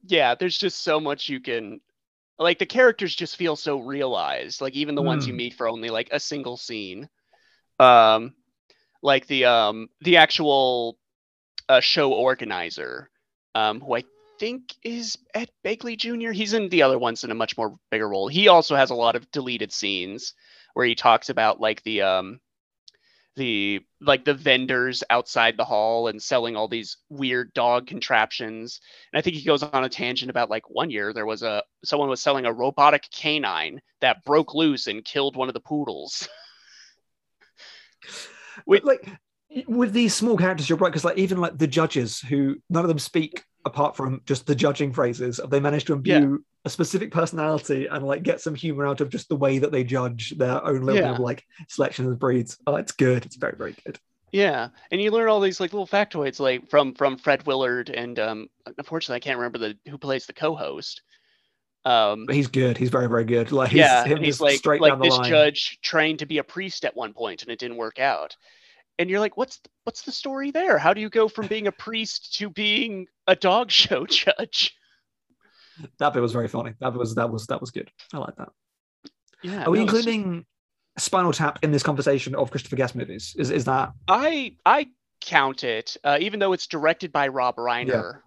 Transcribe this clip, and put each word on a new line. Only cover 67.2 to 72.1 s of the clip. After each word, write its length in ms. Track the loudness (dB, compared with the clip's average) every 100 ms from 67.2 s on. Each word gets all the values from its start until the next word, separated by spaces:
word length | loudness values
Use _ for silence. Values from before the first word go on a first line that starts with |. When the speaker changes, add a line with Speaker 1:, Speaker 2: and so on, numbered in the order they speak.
| -8 -8
Speaker 1:
and 80 | -12
it 60 | -10
didn't 180 | -10 -8
work 220 | -10 -4
out. 360 | -2 -2 -6 -14 _ _ _ _ _ -6
And 120 | -2
you're 100 | 0
like, 160 | -2 -4
"What's 220 | -8 -8
th-, 120 | _ _
what's 180 | -14 -12
the 100 | -12
story 380 | -10 -8 -8 -6
there? 260 | -2 2 2
How 160 | 4
do 60 | 2
you 80 | 0
go 160 | 0 0
from 180 | 0 -6
being 180 | -2 -4
a 60 |
priest 640 | -6 -8 -8 -6